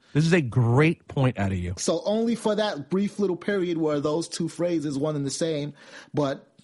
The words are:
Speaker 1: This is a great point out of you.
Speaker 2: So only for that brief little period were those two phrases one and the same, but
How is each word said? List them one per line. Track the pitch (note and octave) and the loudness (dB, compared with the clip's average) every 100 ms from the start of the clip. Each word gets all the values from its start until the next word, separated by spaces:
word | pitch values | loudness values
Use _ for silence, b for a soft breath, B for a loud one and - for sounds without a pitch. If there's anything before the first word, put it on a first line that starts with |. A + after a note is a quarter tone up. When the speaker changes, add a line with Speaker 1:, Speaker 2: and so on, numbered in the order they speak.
| b | b
Speaker 1:
This | C#3+ | 0
is | D#3+ | 4
a | F3+ | 4
great | B2+ G#2 A#2 B2 D#3 E3+ - | 2 2 4 6 4 2 -4
point | - B2+ F#2+ | 0 2 2
out | F#2+ | 0
of | F#2+ | 0
you. | F2 F2+ | -4 -4
Speaker 2:
So | - E3+ - | -2 -2 0
only | G#3+ A#3 | 0 0
for | A3+ A3 | 0 0
that | G#3 G#3+ D3 C#3 | 0 0 -2 -4
brief | F#3 G3+ - | -2 -2 0
little | G3 F3 | -2 -2
period | - G3+ F3 E3 | -2 -2 0 0
were | D#3 D3 | 0 0
those | D3 D#3+ E3 | 0 -2 -4
two | - E3 | -4 -4
phrases | - F3 E3 D3 C#3 | -2 -2 -2 -2 -2
one | D#3 | -2
and | D3+ C#3 | -2 -4
the | |
same, | - E3 D3+ D3 - B B B | -4 -4 -4 -6 -12 B B B
but | D3 C#3 C#3 - _ | -2 -2 -2 -10 _